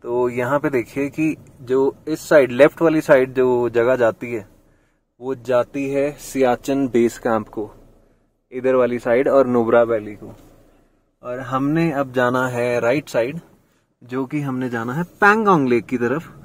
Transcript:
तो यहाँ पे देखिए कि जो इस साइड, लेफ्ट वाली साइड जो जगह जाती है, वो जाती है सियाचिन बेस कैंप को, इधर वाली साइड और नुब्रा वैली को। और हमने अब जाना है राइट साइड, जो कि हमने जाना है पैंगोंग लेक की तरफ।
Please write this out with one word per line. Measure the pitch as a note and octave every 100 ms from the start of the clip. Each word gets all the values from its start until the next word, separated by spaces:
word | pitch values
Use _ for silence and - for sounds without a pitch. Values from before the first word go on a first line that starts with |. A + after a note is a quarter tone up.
तो | A#2+ A#2+ B2
यहाँ | A#2+ B2 C#3+
पे | D3+
देखिए | C3+ A2 C#3 C#3+
कि | - D#3 - - -
जो | B2 C3 C3+ - -
इस | D#3 -
साइड, | D#3 B2+
लेफ्ट | B2 D3+ -
वाली | E3 D#3
साइड | D3 C#3 C3
जो | B2+ B2+ B2 A#2+
जगह | A#2 A#2 B2+
जाती | A#2 - B2
है, | A#2 G2+ _ _ _ _ _ _ _
वो | B2 B2+
जाती | A#2 B2 A#2+ C#3+ C#3
है | C#3 C#3+ C#3+
सियाचिन | - C3+ B2+ A#2+ - C#3 C3+
बेस | A#2 A#2 -
कैंप | B2 A2 G#2
को, | - G#2 - - _ _ _ _ _ _
इधर | B2+ B2+ C3
वाली | B2 A#2+
साइड | B2+ A#2+ C#3+
और | C#3 B2+
नुब्रा | B2 A2+ A#2
वैली | A#2 A2+ G#2
को। | G#2 G#2+ - - _ _ _ _ _ _ _
और | A#2+ B2
हमने | B2 C3 C#3 D#3+ E3
अब | C#3 C3+
जाना | B2+ B2 B2+ B2+
है | B2 A#2+ A#2+
राइट | A#2 C#3+ C#3
साइड, | B2+ A#2 E3 - _ _ _ _ _
जो | A#2+ B2+ C3
कि | D3
हमने | C#3 B2+ B2+
जाना | A#2 A2+
है | C3
पैंगोंग | F3 - G3+ G#3+ G#3 F3 C3
लेक | A#2+ F#2+
की | B2
तरफ। | A#2+ C#3+ - -